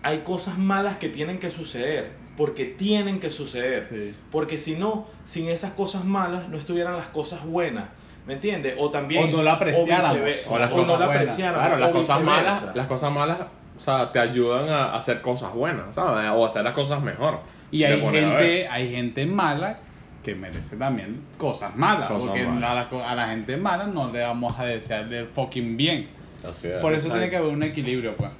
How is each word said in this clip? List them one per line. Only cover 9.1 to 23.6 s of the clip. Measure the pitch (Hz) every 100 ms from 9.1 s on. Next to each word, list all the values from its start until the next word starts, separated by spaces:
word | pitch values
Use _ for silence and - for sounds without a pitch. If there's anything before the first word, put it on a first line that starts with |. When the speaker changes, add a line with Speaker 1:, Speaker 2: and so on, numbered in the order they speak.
| 160 160
Speaker 2:
O | 160
no |
la | 156
apreciáramos. | 160 151 160 170 175 165
Speaker 1:
o | 143 143
viceversa. | 139 -
Speaker 3:
O | 113
las | 120
Speaker 1:
O | 175
Speaker 3:
cosas | 170
Speaker 1:
no | 170
la | 170
Speaker 2:
buenas. | 143
Speaker 1:
apreciáramos, | 143 - 185 165 156
Speaker 3:
Claro, | 151
las | 127
Speaker 1:
o |
Speaker 3:
cosas | 165 160 143
Speaker 1:
viceversa. | - 151 185 202
Speaker 3:
malas, | 202 120
las | 135
cosas | 131 143
malas, | 143 147 180 160 - - -
o |
sea, | - 131 117
te | 127
ayudan | 117 123 120 123 151
a, | 147 135
a | 113
hacer | 120 117
cosas | 123 127 107
buenas, | 113 151 139 95 127
¿sabes? | 175 110 107 113
O |
a | 113
hacer | 110
las | 110
cosas | 127 139 143
mejor. | 127 95 147 - - - -
Speaker 2:
Y | 151
Speaker 3:
De | 147
Speaker 2:
hay | 147
Speaker 3:
poner | 147 156 151
a |
Speaker 2:
gente, | 151
Speaker 3:
ver. | 170 175 185
Speaker 2:
hay | 123 127
gente | 123 120 123 147
mala | 196 175 147 190 220 - - - -
que | - 95
merece | 92 87 - 110
también | 135 120 98 123 - -
cosas | 147 - 101 104
malas. | 170 202 104
Speaker 3:
Cosas | 104 95
Speaker 2:
porque | 98 123
Speaker 3:
malas. | 120 120
Speaker 2:
a | 123
la | 123
co-, | 127
a | 120 120
la | 113
gente | 113 107
mala | 139